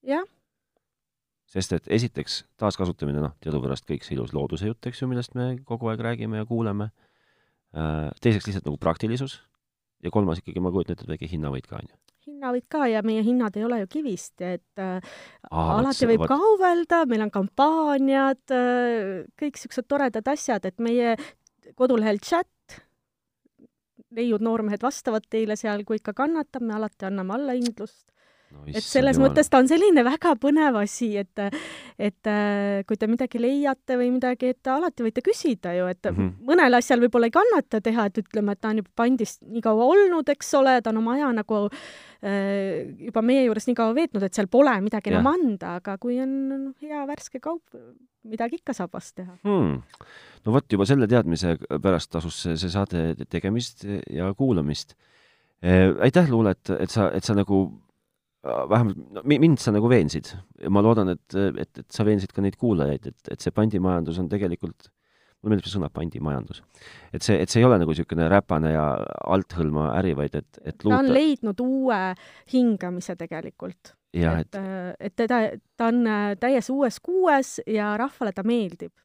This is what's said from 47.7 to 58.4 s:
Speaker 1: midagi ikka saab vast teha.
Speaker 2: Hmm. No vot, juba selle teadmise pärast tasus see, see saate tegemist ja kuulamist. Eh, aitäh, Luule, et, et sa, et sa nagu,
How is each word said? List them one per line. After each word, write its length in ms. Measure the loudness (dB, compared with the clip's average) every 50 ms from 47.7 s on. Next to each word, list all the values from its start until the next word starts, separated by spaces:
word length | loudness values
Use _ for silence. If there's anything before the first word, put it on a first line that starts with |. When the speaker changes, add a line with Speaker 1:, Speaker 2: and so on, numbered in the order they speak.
| -20 -20 -20 -20 -20 _ _ _ _ _ _
Speaker 1:
midagi 380 | -14 -8 -6 -6 -6 -6 -8
ikka 120 | _ -8 -6
saab 200 | -6 -6 -8 -8
vast 220 | -12 -14 -14 _
teha. 220 | -16 -16 -16 -16 -8 _
Speaker 2:
Hmm. 380 | 0 2 2 2 2 0 -4 -8 _ -20 _ -20 -20 -20 -20 -20 -20 -20 -8 _
No 60 | 2 2
vot, 100 | 2 2 _
juba 140 | 2 2 4
selle 220 | 4 4 4 4
teadmise 500 | 4 4 2 4 2 -2 0 0 0 -2 -2 -2 -4 -4 0
pärast 300 | 2 2 2 2 -2 -4
tasus 240 | -6 -6 -6 -6 -8 -6 -6
see, 120 | -4 -4
see 140 | -2 -4 -2
saate 460 | -2 -2 -2 -2 -2 -2 -2 -2 -2 -6 -8
tegemist 560 | _ -6 -4 -2 -2 -2 -2 -4 -6 -12 _ -10 -8 -8 -8 -8 -8
ja 220 | -6 -4 -4 -4 -2
kuulamist. 600 | 0 2 2 2 2 0 -2 -4 -6 -8 _ -20 _ _ _ _ _ _ _ _ _ _ _ _ _ 0
Eh, 280 | 4 6 6 6 6 4 4
aitäh, 300 | 2 4 6 6 4 6
Luule, 220 | 4 4 4 4
et, 180 | 2 _ _ -6
et 200 | -2 -2 -2 -2
sa, 200 | 0 2 2 2
et 120 | 0 -2 -2
sa 100 | 0 2
nagu, 380 | 2 2 2 2 2 2 0 -4 -14 _ _ _ _ _ _ _ _ _ _ _ _